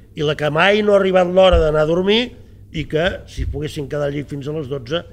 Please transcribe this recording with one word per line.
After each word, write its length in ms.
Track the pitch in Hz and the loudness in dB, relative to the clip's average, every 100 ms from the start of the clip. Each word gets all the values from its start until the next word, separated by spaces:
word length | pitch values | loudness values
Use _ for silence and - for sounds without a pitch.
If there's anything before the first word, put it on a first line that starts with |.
| - - | -16 -6
i 80 | 151 | -4
la 100 | 147 | -2
que 120 | 147 | -2
mai 320 | 151 185 214 | 2 2 4
no 120 | 208 | 4
ha 60 | 202 | 4
arribat 300 | 190 185 180 | 4 2 2
l'hora 300 | 180 190 170 | 4 6 6
d'anar 220 | 156 151 | 4 2
a 40 | 156 | 2
dormir 340 | 170 190 220 247 - - - - | 2 2 2 0 -8 -20 -20 -12
i 100 | 165 135 | -10 -4
que, 140 | 151 175 - - | -2 -2 -4 -12
si 160 | - - | -8 -6
poguessin 400 | 139 147 151 135 | -6 -8 -8 -8
quedar 200 | 147 143 | -6 -4
al 80 | 147 | -6
llit 120 | 131 | -8
fins 180 | 143 135 | -10 -8
a 60 | |
les 140 | 151 131 | -8 -8
dotze, 320 | 139 117 165 - | -10 -6 -8 -8